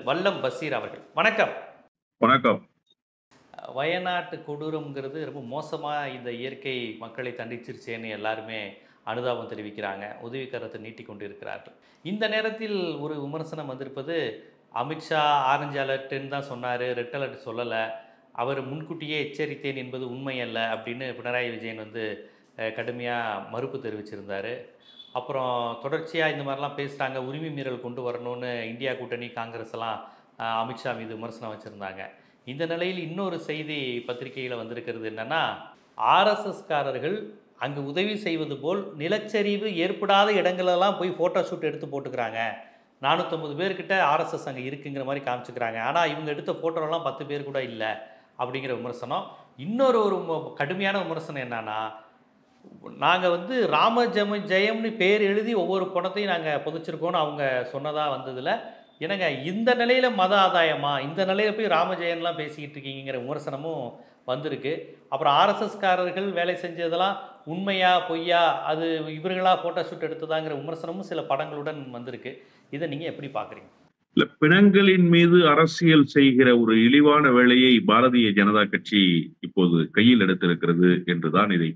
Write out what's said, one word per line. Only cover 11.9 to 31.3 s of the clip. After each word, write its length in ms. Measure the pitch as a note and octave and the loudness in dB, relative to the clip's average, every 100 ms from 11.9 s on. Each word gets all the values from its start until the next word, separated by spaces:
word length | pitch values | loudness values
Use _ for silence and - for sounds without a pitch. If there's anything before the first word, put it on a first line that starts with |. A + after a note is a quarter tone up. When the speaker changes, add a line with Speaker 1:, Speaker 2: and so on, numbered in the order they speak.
| _ | _
Speaker 1:
இந்த 220 | D#3 G#3 A3 | -8 -4 -2
நேரத்தில் 500 | G#3+ A3 A3 A3 G3+ F3 D3 | 0 -2 -6 -4 -4 -4 -6
ஒரு 160 | D3 D3+ | -6 -6
விமர்சனம் 520 | C#3 D#3 D#3 D#3 C#3+ | -8 -8 -8 -10 -10
வந்திருப்பது, 440 | C3 C3+ C#3 C#3 E3 B2+ G#2+ - _ _ | -10 -10 -10 -6 -4 -4 -8 -18 _ _
அமித்ஷா 500 | A#2 C3 D#3 - D#3 D3 C#3+ | -8 -6 -8 -2 0 4 4
ஆரஞ்சு 360 | C3 C#3+ D3 C#3 | 4 0 0 -4
அலர்ட்னு 540 | C3+ C3+ - C3+ C3+ | -4 -4 -6 -8 -6
தான் 160 | C#3 C#3 | -8 -8
சொன்னாரு, 380 | B2 B2 B2 B2+ | -8 -6 -4 -4
ரெட் 220 | B2 A#2 | -4 -6
அலர்ட் 320 | C#3 B2+ - B2 | -6 -8 -8 -10
சொல்லல, 300 | A2+ A#2+ A2+ A2 - - _ _ | -8 -4 -4 -4 -8 -16 _ _
அவர் 260 | - B2 C3+ | -6 -4 -4
முன்கூட்டியே 540 | B2+ D3+ D#3+ E3 D3+ D3+ | -6 -10 -10 -10 -6 -4
எச்சரித்தேன் 600 | D3 D3 D3+ D3 C#3 C3 | -6 -6 -8 -6 -8 -8
என்பது 260 | B2+ B2+ B2+ | -10 -10 -8
உண்மை 260 | B2+ C#3 B2+ | -8 -8 -6
அல்ல 180 | A#2 A2+ A2+ | -6 -4 -4
அப்படின்னு 360 | A2 A#2+ A#2+ C3 | -4 -8 -10 -10
பினராயி 360 | A2+ B2 B2 A#2+ | -10 -6 -4 -4
விஜயன் 320 | A2+ A2+ A2 | -6 -10 -12
வந்து, 220 | G#2+ A2+ A2 G2 - _ _ - | -12 -8 -8 -8 -16 _ _ -8
அஹ், 140 | A2 | -6
கடுமையா 440 | A2 B2 A#2+ A#2+ A#2+ A2+ G2 G2 | -6 -8 -6 -6 -4 -4 -6 -8
மறுப்பு 280 | A2+ C3 - | -8 -8 -8
தெரிவிச்சிருந்தாரு. 720 | A#2 G#2+ G#2 G2+ G2 G2 G#2+ B2+ - _ _ - - | -8 -10 -12 -14 -10 -8 -8 -10 -14 _ _ -20 -10
அப்புறம் 440 | B2 B2+ C3+ B2+ B2 A#2 A#2 | -10 -6 -4 -2 -2 -4 -6
தொடர்ச்சியா 460 | C#3 D#3+ D#3+ E3 D#3 | -6 -6 -4 -2 0
இந்த 160 | D3 | -2
மாதிரிலாம் 340 | C#3 C3+ C#3+ C#3+ | -6 -6 -6 -6
பேசுறாங்க, 400 | C#3 C#3+ C3 C3 | -8 -4 -4 -4
உரிமை 320 | B2+ D3 D#3+ | -8 -8 -8
மீறல் 320 | C#3 C3 A#2+ | -8 -8 -8
கொண்டு 200 | B2 B2 | -10 -8
வரணும்னு 500 | B2 A#2+ A#2+ B2 B2 A#2+ | -8 -6 -8 -8 -6 -6
இந்தியா 280 | A2+ A#2 C3 | -8 -6 -6
கூட்டணி, 340 | B2 A#2+ A#2+ A#2+ | -6 -8 -8 -8
காங்கிரஸ் 420 | A#2 A2+ A#2 G#2+ | -10 -10 -10 -12
எல்லாம், 260 | A#2 A2+ G#2+ - - _ - | -8 -6 -6 -10 -20 _ -8
அஹ், 180 | A2+ A2+ | -4 -2
அமித்ஷா 360 | A#2+ A#2+ C3 A2+ | -4 -6 -6 -6
மீது 160 | A2+ | -8
விமர்சனம் 380 | A2 A2+ | -10 -12